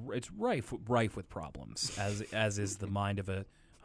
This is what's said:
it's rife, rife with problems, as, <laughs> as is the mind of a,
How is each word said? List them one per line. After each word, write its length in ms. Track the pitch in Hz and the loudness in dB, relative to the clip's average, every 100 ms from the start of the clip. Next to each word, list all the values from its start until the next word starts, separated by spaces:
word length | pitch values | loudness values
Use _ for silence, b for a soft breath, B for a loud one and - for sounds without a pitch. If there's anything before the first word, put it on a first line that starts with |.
| 123 | -4
it's 160 | 120 120 | -4 -4
rife, 400 | 202 233 170 - 127 113 | -2 2 2 0 -4 4
rife 280 | 120 110 - | 6 6 2
with 140 | - | -8
problems, 680 | - 78 - 60 - - - | -6 -6 -8 -10 -4 -4 0
as, 240 | 101 104 | 0 0
<laughs> 120 | - | 0
as 260 | 110 110 101 | 2 2 2
is 180 | 101 - | 0 -2
the 100 | 98 | -2
mind 300 | 98 101 101 | 0 2 0
of 100 | 95 | 0
a, 160 | 95 98 b b b | -2 -4 b b b